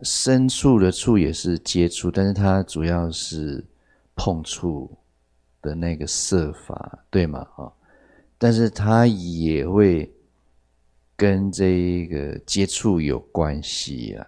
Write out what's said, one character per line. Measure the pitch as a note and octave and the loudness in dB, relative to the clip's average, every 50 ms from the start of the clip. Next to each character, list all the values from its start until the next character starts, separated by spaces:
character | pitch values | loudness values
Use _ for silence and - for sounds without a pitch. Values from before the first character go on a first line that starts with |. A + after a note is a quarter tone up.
| - | -8
生 | - - - - C3 C3 B2+ C3 C3 | -6 -4 -2 0 2 4 4 4 2
处 | - - - C#3 B2+ A2 | 0 2 4 4 6 6
的 | F#2 F#2 | 6 4
处 | - - - B2 A2+ G2+ | 2 2 2 2 4 4
也 | D#2+ C#2+ - | 4 2 0
是 | - - F2 F2 D#2+ | -2 -2 -2 -2 -2
接 | - - - F2 F2 E2+ | -4 -2 0 2 2 2
触， | - - - F2 | 0 -2 -4 -2
但 | - G2 G2 | 0 0 0
是 | G2 | 0
它 | G2 G2 G2 F#2+ F#2+ G2 F#2 | 2 2 2 2 2 2 0
主 | - - D#2 D#2+ | -2 -4 -4 -2
要 | E2+ F2 F2 E2+ E2 | 0 0 0 -2 -2
是 | D#2 - - - D#2+ D#2 D2+ D2 C#2 - - - _ _ _ _ _ _ _ _ _ | -6 -8 -10 -8 -8 -8 -6 -6 -8 -10 -12 -16 _ _ _ _ _ _ _ _ _
碰 | - - G2+ F2 D#2+ | -4 -2 -2 -2 -2
触 | D#2 - - - - F2 D2+ C#2+ B1 - - - _ _ _ _ _ _ _ _ _ _ _ _ | -4 -10 -10 -6 -6 -6 -6 -6 -8 -12 -16 -20 _ _ _ _ _ _ _ _ _ _ _ _
的 | - D2 D2+ | -10 -8 -6
那 | E2+ E2+ E2+ E2 D2+ | -4 -4 -4 -4 -4
个 | D2+ C#2+ | -6 -6
色 | - - - - G2 F2+ D#2+ D2+ D#2 | -6 -6 -4 0 0 0 0 -2 -4
法， | - - - - - - - - - _ _ | -10 -14 -14 -14 -14 -14 -16 -18 -20 _ _
对 | - F#2+ F2 D#2+ | 0 0 2 0
吗？ | C#2+ C2 - - _ | -2 -6 -12 -14 _
哈， | - C2+ - - _ _ _ _ _ _ _ _ _ _ _ _ - | -16 -16 -16 -18 _ _ _ _ _ _ _ _ _ _ _ _ 0
但 | A#2+ A#2+ A2+ | 2 2 4
是 | A2+ A#2 A2 | 4 2 0
它 | - - G2+ G#2+ A2+ A#2 A#2+ | 0 -2 0 2 4 6 6
也 | A#2+ G#2+ F#2 F2 F2 E2+ E2 E2 D#2+ D#2 D2 C2+ F2 | 4 4 2 -4 -6 -4 -2 0 0 0 0 0 2
会 | F#2 G#2 G#2 F#2+ F2 D#2 D2+ - - _ _ _ _ _ _ _ _ _ _ _ _ _ _ _ _ _ _ _ _ | 4 6 6 6 4 2 -2 -6 -12 _ _ _ _ _ _ _ _ _ _ _ _ _ _ _ _ _ _ _ _
跟 | - G#2 G2+ G2 F#2+ G2 G2 | 0 2 2 2 2 0 -2
这 | F2 - F#2+ | 0 0 2
一 | F#2 F#2 F2+ F2+ F2+ F2 F2+ E2+ E2 | 2 2 2 2 0 -2 -2 -4 -6
个 | E2 D2 C#2+ C#2+ C#2+ - | -6 -8 -8 -8 -10 -10
接 | - - - G2 G2 | -10 -4 -2 0 0
触 | F#2 - - - A2 F#2 E2 | 0 -2 -2 0 2 2 2
有 | D2+ C#2+ C2 A#1+ | 2 0 -2 -4
关 | - _ - F2 D#2+ D2+ C#2+ D2 | -6 _ -2 -2 0 0 -2 -4
系 | D2 - - - - - C#2 B1 A1+ G#1 G1+ | -6 -8 -8 -8 -8 -8 -10 -10 -10 -10 -12
啊， | G#1+ - | -12 -16